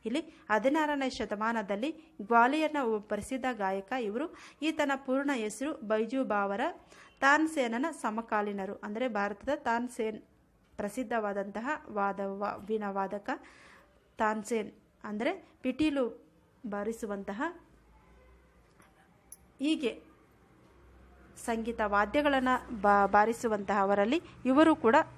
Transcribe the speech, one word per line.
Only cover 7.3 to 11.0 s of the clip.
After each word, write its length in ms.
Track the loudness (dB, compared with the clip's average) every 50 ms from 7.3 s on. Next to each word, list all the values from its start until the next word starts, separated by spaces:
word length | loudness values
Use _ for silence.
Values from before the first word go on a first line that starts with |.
| 6 6 4 2 0 -2 -2 0 0 -2 -2 -4
ಸಮಕಾಲೀನರು. 840 | -4 -4 -6 -4 -4 -4 -4 -2 -2 -2 0 -2 -4 -6 -6 -8 -8
ಅಂದ್ರೆ 340 | -10 -8 -8 -4 -4 -4
ಭಾರತದ 420 | -2 -2 -2 -2 -2 -4 -6 -4 -4 -4
ತಾನ್ಸೇನ್ 680 | -2 -2 -2 -2 -2 -2 -6 -6 -4 -4 -4 -6 -8 -16 _ _ _ _ _ _ _ _ _ _
ಪ್ರಸಿದ್ಧವಾದಂತಹ 920 | -8 -8 -6 -4 -6